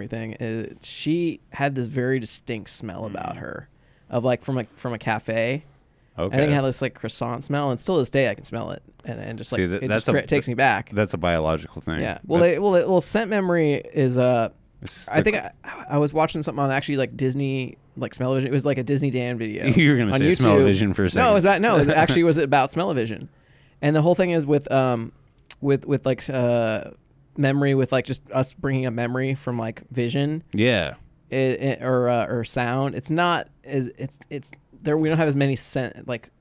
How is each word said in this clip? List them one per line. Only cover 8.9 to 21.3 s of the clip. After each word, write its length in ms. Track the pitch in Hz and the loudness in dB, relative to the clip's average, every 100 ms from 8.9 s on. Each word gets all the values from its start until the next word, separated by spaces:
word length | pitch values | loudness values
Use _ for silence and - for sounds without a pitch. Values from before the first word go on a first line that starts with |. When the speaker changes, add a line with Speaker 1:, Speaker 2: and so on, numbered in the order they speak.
| - | -18
Speaker 1:
and, 160 | - 113 | -14 -12
and 160 | 101 113 | -10 -12
just, 140 | - | -6
like, 60 | 107 | -2
Speaker 2:
See, 60 | 92 | 0
that, 160 | 98 | -2
Speaker 1:
it 40 | 95 | -2
Speaker 2:
that's 160 | 107 | -2
Speaker 1:
just 60 | 120 | 0
tra-, 100 | 123 | 0
Speaker 2:
a, 40 | - | 0
Speaker 1:
takes 220 | 147 131 | -2 0
me 60 | |
back. 360 | 120 135 113 110 | 2 2 2 -2
Speaker 2:
that's 200 | 104 104 | -2 -2
a 40 | 82 | 0
biological 640 | 87 85 78 80 - - | 0 2 2 -2 -4 -10
thing. 180 | - 78 | -6 -4
Speaker 1:
Yeah. 180 | 101 - 98 | -4 -6 0
Well, 140 | 170 | 4
Speaker 2:
That 60 | 175 | 4
Speaker 1:
they, 120 | 151 | 4
well, 160 | 202 180 | 2 4
it, 120 | 147 | 4
well, 120 | 180 | 2
scent 280 | - 208 220 | 2 -2 0
memory 440 | 208 185 175 151 | 0 2 2 2
is, 420 | 143 - 156 131 123 | 0 -4 0 0 2
uh, 320 | 127 120 113 - _ - | 2 2 0 -6 _ -18
Speaker 2:
It's 260 | 131 - - | -14 -12 -4
Speaker 1:
I 140 | 156 | 0
think 140 | 208 214 | 2 0
Speaker 2:
the 160 | - - - | -4 -14 -16
Speaker 1:
I, 160 | - - | -16 -4
I 80 | 147 | 0
was 140 | 147 | 0
watching 300 | 151 160 160 | 2 0 0
something 200 | 139 120 | -4 -2
on 80 | 139 | 0
actually, 260 | 135 139 143 | -2 -2 -2
like, 180 | 123 120 | -2 -2
Disney, 640 | 131 131 139 135 127 - _ - | -2 -2 -2 -4 -6 -12 _ -10
like, 160 | 123 | -10
Smell-O-Vision. 340 | - 127 135 131 | -4 -2 0 0
It 40 | |
was, 120 | 139 143 | 0 0
like, 120 | 131 | -2
a 40 | |
Disney 260 | 120 143 143 | 0 0 0
Dan 280 | 127 123 120 | -2 -4 -4
video 280 | 113 104 135 | -6 -2 2
Speaker 2:
<laughs> 100 | 120 | 4
You 140 | 151 | 6
were 40 | 131 | 6
gonna 160 | 110 | 4
Speaker 1:
on 60 | 95 | 2
Speaker 2:
say 60 | 143 | 2
Speaker 1:
YouTube. 100 | 185 | 4
Speaker 2:
Smell-O-Vision 520 | 123 101 - 95 104 | 6 6 6 4 2
for 100 | 92 | 2
a 60 | 95 | 2
Speaker 1:
No, 160 | - 247 | 4 4